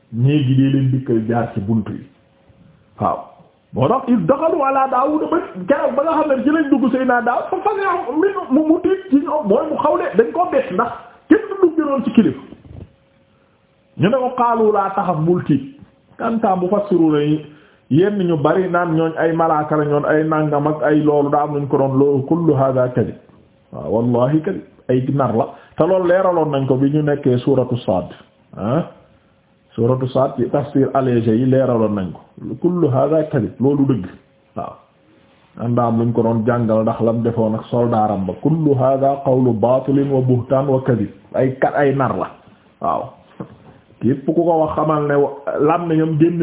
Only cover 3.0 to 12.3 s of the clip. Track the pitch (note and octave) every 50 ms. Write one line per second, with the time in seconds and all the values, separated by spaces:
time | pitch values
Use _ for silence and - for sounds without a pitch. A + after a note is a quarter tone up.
3 | G#2 E2+ - - - - - - - _ _ _ _ _ - G2 B2+ D#3 A#3+ C4+
4 | C4+ A#3+ B3 G#3 E3 D#3 C#4 C4+ D#4+ E4 F4+ D#4+ C#4 C4+ C4+ C4+ C4 C4 C4 B3
5 | C#4 D4+ D4+ D#4 - - D#4 F4 - - - F#3 F3+ - C#4 D#4+ E4 C4+ A#3 C#4
6 | D4+ E4 D#4+ D#4 D4+ D4+ C4+ A#3+ A3 D4 D#4 E4 D4 C#4 - A3 C4+ A#3+ C4 B3+
7 | C4 B3 B3 A#3+ A3+ A#3+ B3+ E4+ - - F#4+ F4+ - G#4 G#4+ G4 G4 F#4+ F4 F4+
8 | - - C#4+ D#4 F#4 G4 F#4 F#4+ E4+ B3+ C4 D#4 D#4 D#4 E4+ F4 - F4+ F#4+ F#4+
9 | - - C4 C#4+ D#4+ - D4+ D4+ - F#3+ G#3 C#4+ D#4+ D#4 C#4 - - D4+ F4 F4+
10 | F4+ C4 F3 G3+ A#3+ - - E4+ F4+ F4 D#4 C4 - - F3+ F#3 A#3+ A#3+ - -
11 | - - - - _ - - A4 - - G4 F#4+ F#4 D#4+ D#4 D#4+ D4+ C#4+ C4+ B3
12 | - - - A#3 F#3 C#3+